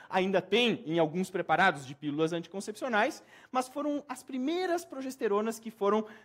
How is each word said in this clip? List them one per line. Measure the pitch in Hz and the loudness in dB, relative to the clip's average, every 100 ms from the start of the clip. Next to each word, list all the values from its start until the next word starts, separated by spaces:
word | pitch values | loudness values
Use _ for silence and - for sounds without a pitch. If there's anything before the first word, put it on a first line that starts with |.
| - | -4
ainda | 190 190 185 | 0 2 2
tem | 180 240 240 139 | 2 4 4 2
em | 143 165 | 0 2
alguns | 156 165 185 | 2 0 -4
preparados | 185 170 156 190 147 131 | -4 0 4 4 2 -6
de | |
pílulas | 147 151 143 160 | -10 -4 0 0
anticoncepcionais, | 165 165 190 208 208 277 214 247 - - - - | 0 -6 -10 -10 -8 -2 2 2 -2 -14 -20 -6
mas | 254 254 | -4 -4
foram | 285 294 294 - | -4 -4 -4 -6
as | 254 | -12
primeiras | - 262 262 349 370 349 | -8 -4 -2 0 0 -2
progesteronas | 349 269 262 262 226 202 220 226 | -4 -10 -10 -4 0 0 0 -4
que | 226 | -10
foram | - 196 214 214 - | -2 2 2 0 -10